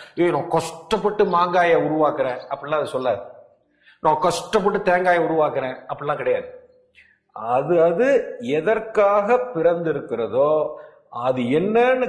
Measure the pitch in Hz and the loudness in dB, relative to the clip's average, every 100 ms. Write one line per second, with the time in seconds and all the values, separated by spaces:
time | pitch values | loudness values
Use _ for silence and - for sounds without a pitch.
0 | - - 175 147 - 165 - - - 214 | -10 -2 0 0 0 -2 -2 -10 -4 -2
1 | 196 208 190 175 180 180 175 156 147 156 | 0 2 2 2 2 2 4 4 2 2
2 | 147 143 131 123 - 139 143 156 127 131 | 0 0 -4 -4 -8 -10 -4 -4 -2 -2
3 | 127 104 - - - _ _ _ _ _ | -2 -2 -6 -20 -20 _ _ _ _ _
4 | 156 - 175 165 - 214 196 196 185 180 | 0 2 0 -2 -2 0 0 0 2 2
5 | 180 175 156 160 147 139 131 131 - - | 4 2 2 2 0 -2 -6 -8 -12 -8
6 | 147 143 127 107 - - - _ _ _ | -6 -2 -2 -2 -4 -16 -20 _ _ _
7 | _ _ _ 107 110 127 147 170 170 175 | _ _ _ -10 -2 -2 2 2 4 2
8 | 262 269 - - 123 151 165 220 220 208 | 2 0 -2 -8 -4 -2 0 -2 -2 2
9 | 202 202 202 247 247 160 165 170 160 143 | 2 2 2 0 0 0 0 0 -2 -4
10 | 113 113 110 117 147 156 151 - - - | -6 -6 -2 0 2 2 -2 -8 -18 -20
11 | _ 120 127 127 120 147 196 220 247 262 | _ -6 -4 -2 0 0 2 2 2 2